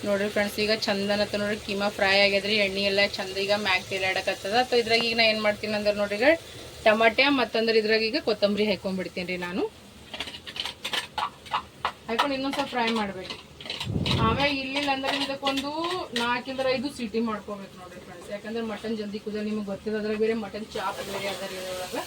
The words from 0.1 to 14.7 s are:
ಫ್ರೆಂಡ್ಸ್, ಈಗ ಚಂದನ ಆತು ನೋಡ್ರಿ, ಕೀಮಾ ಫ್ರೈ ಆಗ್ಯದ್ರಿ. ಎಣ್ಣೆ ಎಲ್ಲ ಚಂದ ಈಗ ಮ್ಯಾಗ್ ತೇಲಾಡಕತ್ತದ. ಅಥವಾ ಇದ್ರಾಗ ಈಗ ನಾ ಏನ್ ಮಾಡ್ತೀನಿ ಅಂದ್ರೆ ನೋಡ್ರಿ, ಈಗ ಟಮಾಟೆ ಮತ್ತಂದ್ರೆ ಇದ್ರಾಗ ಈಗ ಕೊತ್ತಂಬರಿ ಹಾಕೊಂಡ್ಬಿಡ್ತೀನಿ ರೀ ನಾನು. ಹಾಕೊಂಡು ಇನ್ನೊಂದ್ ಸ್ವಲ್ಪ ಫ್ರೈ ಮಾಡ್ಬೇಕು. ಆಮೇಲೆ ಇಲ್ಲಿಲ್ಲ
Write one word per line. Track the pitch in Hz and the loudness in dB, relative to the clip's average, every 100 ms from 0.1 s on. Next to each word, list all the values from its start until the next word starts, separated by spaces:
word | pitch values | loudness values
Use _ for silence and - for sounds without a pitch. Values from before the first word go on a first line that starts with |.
| 202 208 | 0 2
ಫ್ರೆಂಡ್ಸ್, | 208 208 208 | 2 0 0
ಈಗ | 208 220 226 | 0 2 2
ಚಂದನ | 196 202 202 | 0 2 2
ಆತು | 208 208 | 0 0
ನೋಡ್ರಿ, | 208 208 - | 0 -2 -2
ಕೀಮಾ | 196 202 208 | 0 0 2
ಫ್ರೈ | 196 196 | 4 6
ಆಗ್ಯದ್ರಿ. | 202 196 196 214 | 6 4 2 2
ಎಣ್ಣೆ | 196 190 202 | 2 2 2
ಎಲ್ಲ | 196 202 208 | 4 2 2
ಚಂದ | 190 196 196 | -4 -2 0
ಈಗ | 208 208 | 2 2
ಮ್ಯಾಗ್ | 185 190 | 0 0
ತೇಲಾಡಕತ್ತದ. | 190 185 190 190 185 196 226 | -2 0 0 -2 -2 0 2
ಅಥವಾ | 247 240 | 4 2
ಇದ್ರಾಗ | 220 233 233 | 4 2 2
ಈಗ | 226 | 4
ನಾ | 226 | 4
ಏನ್ | 220 214 | 4 2
ಮಾಡ್ತೀನಿ | 208 214 208 | 0 -2 0
ಅಂದ್ರೆ | 208 208 | 2 2
ನೋಡ್ರಿ, | 202 208 | 0 4
ಈಗ | 254 330 - - - - | 4 4 0 -16 -14 2
ಟಮಾಟೆ | 226 214 226 220 277 277 | 4 6 6 6 4 4
ಮತ್ತಂದ್ರೆ | 226 226 226 220 | 2 2 4 4
ಇದ್ರಾಗ | 214 220 220 | 4 2 2
ಈಗ | 277 294 | 0 0
ಕೊತ್ತಂಬರಿ | 208 202 202 214 | 2 2 2 2
ಹಾಕೊಂಡ್ಬಿಡ್ತೀನಿ | 185 196 190 170 185 175 | 0 -2 -2 -4 -6 -6
ರೀ | 180 175 | -4 -4
ನಾನು. | 190 440 - - - - - - - - - - - - - - - - - - 92 - - - - - | -2 -4 -6 -20 -20 -14 -10 -10 -10 -14 -8 -8 -8 -6 -6 -6 -4 -4 -6 -6 -6 -6 -8 -8 -8 -6
ಹಾಕೊಂಡು | 233 285 269 | 0 0 0
ಇನ್ನೊಂದ್ | 269 277 | -2 -2
ಸ್ವಲ್ಪ | 269 | -2
ಫ್ರೈ | 247 226 226 | 0 0 0
ಮಾಡ್ಬೇಕು. | 202 185 180 - - - - - - - - - 226 | -2 -6 -10 -12 -14 -16 -12 -8 -4 -2 2 2 2
ಆಮೇಲೆ | 226 285 277 | 4 2 0
ಇಲ್ಲಿಲ್ಲ | 262 | -2